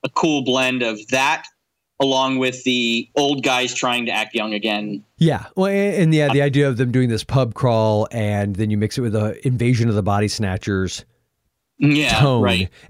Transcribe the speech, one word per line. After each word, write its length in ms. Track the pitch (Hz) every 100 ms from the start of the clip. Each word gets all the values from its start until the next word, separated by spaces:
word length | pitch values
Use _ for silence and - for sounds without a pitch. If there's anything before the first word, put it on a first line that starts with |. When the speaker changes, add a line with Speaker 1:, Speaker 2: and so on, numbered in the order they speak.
Speaker 1:
a 60 | -
cool 320 | - 170 147
blend 400 | 127 127 127 127
of 160 | 120 107 107
that 360 | 131 135 160 - _ _ _ _ _
along 380 | 135 131 131 131
with 260 | 127 127
the 440 | 127 123 117 117 117
old 300 | 143 143 143
guys 280 | 135 123 127
trying 320 | 123 127 120
to 60 | 117
act 240 | 107 110
young 180 | 117 107
again. 520 | 107 110 104 104 104 - -
Speaker 2:
Yeah. 260 | 160 127 -
Well, 120 | - 190
and, 260 | 196 202
and 200 | 175 160
yeah, 120 | 156 147
the 80 | 139
Speaker 1:
Um, 40 | 143
Speaker 2:
idea 220 | 135 143
of 80 | 120
them 140 | 127
doing 180 | 123 123
this 140 | 110
pub 320 | - 135 123
crawl, 540 | - 127 113 110 107 110
and 460 | 117 104 104 101 95
then 120 | 107
you 60 | 107
mix 220 | 107 -
it 40 |
with 100 | 120
the 340 | 107 107 - 135
Invasion 420 | 123 120 123 117
of 60 |
the 80 | 104
Body 240 | 98 101 104
Snatchers 800 | - 101 92 - 98 92 - - _ _ _ _ _ _ _
Speaker 1:
Yeah, 400 | 143 147 139 113
Speaker 2:
tone. 240 | 139 123
Speaker 1:
right. 260 | 117 110 90 - -